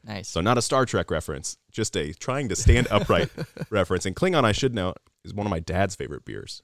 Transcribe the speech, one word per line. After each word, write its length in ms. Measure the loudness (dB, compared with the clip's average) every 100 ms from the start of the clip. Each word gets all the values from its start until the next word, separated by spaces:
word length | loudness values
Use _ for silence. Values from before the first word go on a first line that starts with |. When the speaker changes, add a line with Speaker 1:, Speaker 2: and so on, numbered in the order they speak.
Speaker 1:
Nice. 240 | -12 -12 -8
Speaker 2:
So 140 | -2
not 160 | 2 2
a 40 |
Star 240 | 2 2 2
Trek 240 | 0 -2
reference, 460 | -4 -4 -8 -10 -14 _
just 240 | -6 -4 -4
a 180 | -4 -6
trying 340 | -6 -4 -4
to 60 | 2
stand 320 | 6 6 6
upright 400 | 2 4 2 0 -4 -12
Speaker 1:
<laughs> 180 | -12 -4
Speaker 2:
reference. 380 | 0 2 0 -2
And 80 | -2
Klingon, 280 | 0 4
I 100 | 2
should 200 | 4 0
know, 220 | 0 -4 -6 _ _
is 120 | -12 -6
one 100 | -2
of 60 |
my 80 | -2
dad's 360 | -2 0 0 -2
favorite 300 | -10 -10 -12
beers. 380 | -12 -12 -16